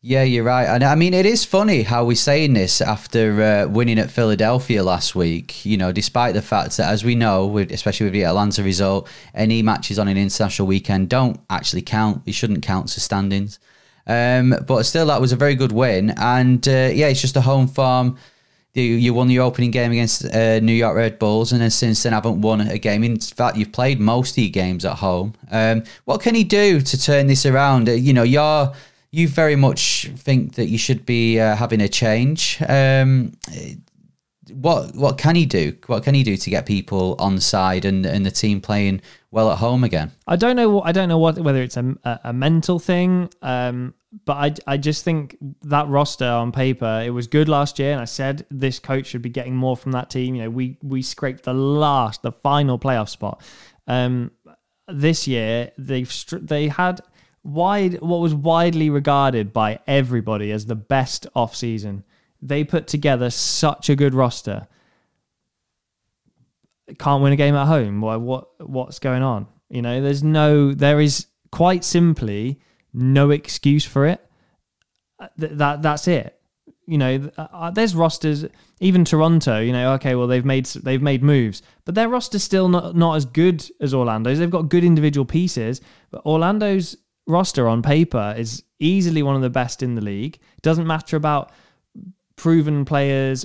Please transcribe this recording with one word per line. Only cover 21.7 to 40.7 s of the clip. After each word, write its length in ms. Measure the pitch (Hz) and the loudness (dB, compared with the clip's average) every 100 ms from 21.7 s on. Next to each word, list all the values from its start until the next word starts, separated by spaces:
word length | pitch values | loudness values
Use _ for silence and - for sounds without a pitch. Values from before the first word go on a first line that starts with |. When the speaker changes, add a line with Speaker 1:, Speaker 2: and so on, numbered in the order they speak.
Speaker 1:
since 320 | - 120 107 | 2 0 0
then 100 | 120 | 0
haven't 300 | 110 117 98 | 0 0 0
won 180 | 110 107 | 0 0
a 160 | 104 101 | 0 -2
game. 280 | 110 104 | -2 0
In 140 | 117 113 | 0 -2
fact, 360 | - - 120 110 | -6 -2 -2 0
you've 160 | 104 | -4
played 280 | - 127 135 | -2 -2 2
most 320 | 107 120 131 | 2 2 0
of 60 | - | -2
your 120 | 104 | -2
games 340 | 98 90 90 | 0 -2 -2
at 120 | 92 - | -4 -4
home. 360 | 98 90 98 - - | -2 -2 -4 -10 -6
Um, 340 | 113 110 113 113 - - | 0 0 0 -4 -14 -6
what 140 | - | -2
can 140 | 240 | 0
he 100 | 226 | 2
do 360 | 190 208 208 160 | 2 4 4 4
to 200 | 135 131 | 2 -2
turn 280 | - 143 139 | 2 2 4
this 180 | 135 143 | 4 4
around? 420 | 131 139 131 117 | 4 4 4 4
Uh, 40 | |
you 200 | 120 135 | 2 4
know, 120 | 131 | 4
you're, 500 | 120 143 151 151 135 - - _ _ | 4 4 4 2 0 -4 -20 _ _
you 160 | 151 165 | 0 0
very 260 | 151 156 | 2 2
much 560 | 143 135 - - - - - | 4 2 2 -2 -2 -6 -8
think 400 | - 131 - - | 0 0 0 -4
that 100 | 113 | -2
you 100 | 113 | -2
should 300 | - 131 - | -2 -2 0
be, 320 | 117 113 113 | 0 2 2
uh, 160 | 110 | 2
having 260 | 104 120 113 | 0 0 0
a 80 | 101 | 0
change. 720 | - 117 110 131 156 - - - | 0 0 2 0 0 -4 -4 0
Um, 680 | 135 135 135 131 131 120 - - - - 69 _ _ _ _ _ _ - | 2 4 4 4 2 0 -8 -16 -14 -14 -16 _ _ _ _ _ _ -20
what, 460 | 135 147 135 69 73 | -4 0 0 -2 -2
what 220 | 117 131 | -2 2
can 180 | 151 170 | 2 4
he 100 | 143 | 4
do? 300 | 95 76 - - | 0 -2 -6 -4
What 160 | 110 | -2
can 140 | 139 139 | 2 2
he 80 | |
do 120 | 117 95 | 2 0
to 140 | - | -2
get 160 | 92 - | -4 0
people 480 | 101 - 98 92 - | -4 -2 -2 -2 0
on 180 | 95 95 | 0 0
side 460 | - 101 92 92 | 0 2 2 0
and, 200 | 98 95 | 0 0
and 220 | 92 95 95 | 0 0 -2
the 60 | |
team 280 | - 107 101 | -2 -2 -2
playing 420 | - 104 101 95 - - _ | -2 0 0 -2 -8 -20 _
well 220 | 110 110 | 0 0
at 60 | 85 | 0
home 260 | 117 127 | 0 0
again? 260 | 123 85 76 _ - | 0 -2 -4 _ -4
Speaker 2:
I 80 | |
don't 220 | 175 233 247 | 0 2 2
know 120 | |
what, 180 | 226 | 2